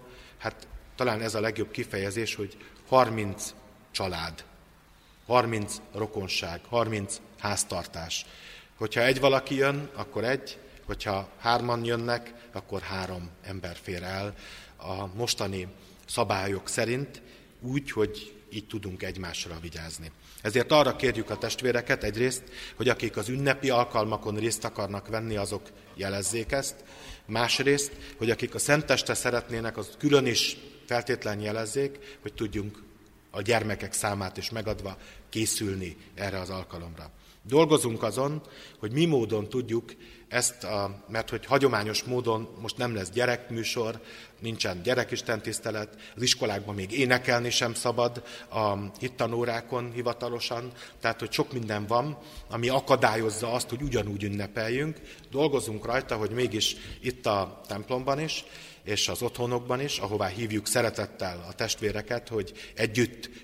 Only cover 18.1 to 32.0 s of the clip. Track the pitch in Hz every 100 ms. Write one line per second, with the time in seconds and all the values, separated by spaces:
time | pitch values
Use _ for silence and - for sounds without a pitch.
18.1 | - - - - 107 101 110 95 90 95
19.1 | 92 87 85 87 82 85 80 82 - 80
20.1 | - - - 107 117 120 151 131 113 127
21.1 | 110 107 104 113 - 127 120 117 131 107
22.1 | 104 131 127 - - - - 120 113 113
23.1 | 113 104 131 139 127 135 120 120 117 107
24.1 | 107 110 104 113 110 113 - 98 101 101
25.1 | 110 113 104 101 101 - - - - 98
26.1 | 101 92 113 110 139 135 - - - -
27.1 | - - 113 120 - 135 143 143 - -
28.1 | - 113 110 123 107 - 151 147 127 -
29.1 | 113 123 120 - 117 113 110 98 - 147
30.1 | 139 127 107 - - - - - 120 117
31.1 | 120 110 101 104 110 110 135 139 139